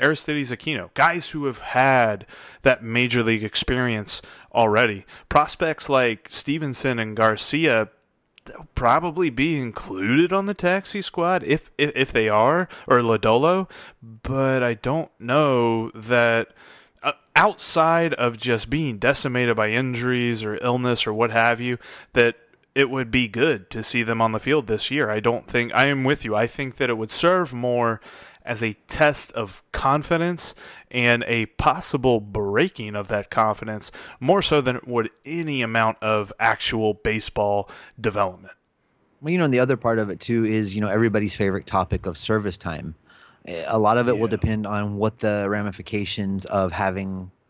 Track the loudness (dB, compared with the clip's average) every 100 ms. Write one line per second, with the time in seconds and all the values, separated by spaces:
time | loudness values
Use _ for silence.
0 | 0 0 -2 -4 -4 -6 -6 -6 -4 0
1 | 2 2 -6 -6 -6 -6 0 4 6 6
2 | 4 0 -8 -20 -20 0 2 2 2 0
3 | 2 2 2 2 0 -4 -2 0 0 -2
4 | -4 -10 -12 -20 -4 2 4 6 2 0
5 | -10 -18 0 2 2 0 -2 -2 0 2
6 | 2 0 -8 -10 -4 -4 -4 -4 -4 -2
7 | -4 2 2 2 -2 0 2 2 0 _
8 | _ _ _ _ -20 -20 -14 0 2 4
9 | 2 0 -2 0 0 0 -4 -8 -12 -6
10 | 0 2 2 0 -2 -2 0 0 -2 -8
11 | -8 -2 0 0 0 -2 -2 -4 -2 0
12 | 0 2 2 4 4 2 -2 -6 2 2
13 | 4 2 4 4 4 2 -2 -10 -20 -20
14 | -20 -14 -6 -2 0 2 0 -2 -2 -4
15 | -4 _ -2 2 2 4 2 0 -2 -8
16 | 0 2 4 2 -2 _ -20 -20 _ _
17 | -6 -6 _ 4 4 2 -2 2 4 4
18 | 2 0 -2 -2 -2 -2 -2 -4 -4 -2
19 | 0 0 0 0 0 2 0 0 -2 -2
20 | -2 0 0 -2 -4 -4 -2 0 0 -2
21 | -2 0 0 2 2 2 -2 -6 -8 -20
22 | -4 2 2 2 _ _ _ 0 2 0
23 | -2 0 0 0 0 0 -6 -10 -6 -2
24 | -2 0 0 0 0 -2 0 -4 -2 -2
25 | -2 0 0 -2 -2 -2 0 2 2 2
26 | 0 -2 -2 0 -2 -4 -8 -4 -2 -2
27 | -6 0 2 2 0 -4 -2 0 0 -2
28 | -8 -20 -20 -14 -10 -4 -4 -6 -8 2
29 | 2 2 -4 -8 -8 -10 _ -2 0 2
30 | 0 0 0 -4 -10 -16 -20 -20 -8 0
31 | 4 4 2 -2 -2 0 0 0 -2 -2
32 | 2 2 0 -4 -2 0 0 -2 -10 -8
33 | -4 -4 -2 0 0 0 -6 -10 -12 -18
34 | -20 -4 0 2 2 2 2 -2 -4 -4
35 | -4 -6 -10 -8 -4 -2 -2 0 0 0
36 | 0 0 -2 -2 0 0 -2 0 0 0
37 | -2 -4 -4 -2 0 0 -4 -12 -20 -8
38 | -4 -2 -2 -4 -18 -20 _ _ _ _
39 | _ _ -2 0 2 4 2 2 0 0
40 | -2 -4 -4 0 0 0 -2 -2 -2 2
41 | 2 2 -2 -2 -2 -2 -2 -2 0 -2
42 | -6 -8 -2 -2 -2 -6 -8 -10 -10 -14
43 | _ _ -20 _ -12 -8 -2 2 2 2
44 | 2 0 0 -2 -2 -2 -4 -4 -4 -2
45 | -2 -2 -2 -2 -2 -2 -4 -8 -8 -6
46 | -6 -4 -4 -6 -4 -2 -2 -2 -2 -2
47 | -6 -8 -12 -18